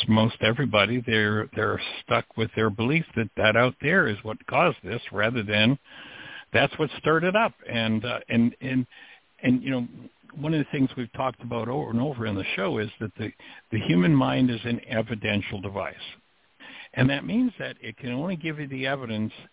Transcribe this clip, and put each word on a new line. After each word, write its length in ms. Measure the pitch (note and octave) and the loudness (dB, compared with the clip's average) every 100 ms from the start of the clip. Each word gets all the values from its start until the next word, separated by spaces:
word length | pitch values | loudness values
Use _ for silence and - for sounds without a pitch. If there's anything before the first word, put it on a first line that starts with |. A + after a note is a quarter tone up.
| - | 4
most 300 | A2 A2 - | 4 4 2
everybody, 600 | A2 A#2 C3 G#2 G2+ B2 A#2+ | 0 2 2 4 4 2 0
they're, 440 | A2 G#2 G#2+ G#2+ - | 2 2 0 -2 -2
they're 260 | G#2+ G2+ - - | -2 -2 -6 -10
stuck 220 | - A#2+ - - | -2 0 0 -4
with 120 | A2 - | -2 0
their 140 | A2 | 0
belief 360 | G2+ A#2 D#3+ D#3+ - | 2 0 0 0 -4
that 140 | A2 - | -4 2
that 200 | G#2 A2+ | 4 6
out 180 | B2+ - | 4 2
there 260 | C#3+ F#3+ D3 | 0 2 2
is 100 | G2+ | -2
what 140 | A2 A2 - | -6 -10 -2
caused 300 | B2+ E3+ - | 2 2 0
this, 180 | F#2 A#2 - | -6 -8 -6
rather 320 | G2 G#2+ B2 | -2 0 0
than 340 | G2+ G#2 A2 C#3 _ - - - - - - | 0 4 4 4 _ -20 -18 -18 -16 -18 -2
that's 240 | A2 C#3 - | 2 2 0
what 120 | D#3 - | -4 -2
stirred 240 | D3 D#3+ | 0 2
it 120 | F3+ G3+ | 2 2
up. 180 | A3 - - | 0 -2 -6
And, 380 | A#2 A2+ A2 A#2+ | -2 0 0 -2
uh, 140 | A#2 - | -6 0
and, 260 | A#2 A#2 - | 2 2 0
and, 240 | B2+ C3 B2 - - - _ _ | -4 -2 -2 -8 -20 -20 _ _
and, 200 | - B2+ | 0 0
you 100 | C3+ | 0
know, 160 | C3 A#2+ - - _ - D#3 | -4 -4 -10 -20 _ -20 -8
one 140 | D3+ | -2
of 60 | D#3+ | -2
the 120 | C#3 | -2
things 180 | D3+ C3 - | 0 0 -2
we've 160 | A#2 | -8
talked 280 | - C3 B2+ | -4 -4 -4
about 260 | A#2+ A#2+ A2+ | -6 -6 -4
over 220 | C3+ C3 | -4 -2
and 100 | A#2 | -2
over 260 | C#3 B2 A2 | -2 -2 -4
in 80 | G2 | -4
the 100 | F#2 - | -4 -4
show 220 | F#3+ A#2+ | -2 -2
is 120 | G#2 - | -4 -6
that 120 | G#2+ - | -10 -8
the, 140 | G#2+ - - - - | -10 -10 -18 -20 -8
the 80 | G#2+ | -2
human 360 | - E3+ F3+ C#3+ | 2 4 6 6
mind 340 | C3 C3 B2+ | 4 4 2
is 120 | A2+ | 2
an 160 | A#2+ A#2+ - | -2 -4 -4
evidential 720 | A2+ A2 A2+ G#2+ G#2 - G#2 | -4 -2 -2 0 0 -2 -6
device. 360 | G2 G2 D#2+ - - - _ _ _ _ - - - | -8 -6 -8 -10 -16 -18 _ _ _ _ -20 -20 -8
And 160 | - C3 | 0 2
that 160 | C#3 C3+ | 2 -2
means 260 | G#3+ B3+ - | 0 0 -2
that 160 | C3 B2+ | -10 -12
it 160 | A#2 G#2+ | -14 -12
can 140 | B2+ | -8
only 240 | B2 E3+ F3+ | -6 -6 -6
give 240 | D#3+ D3+ | -6 -8
you 80 | C#3+ | -8
the 200 | C3+ C3+ | -6 -4
evidence 460 | C#3 B2 A2 G#2+ - - | -4 -4 -4 -4 -6 -20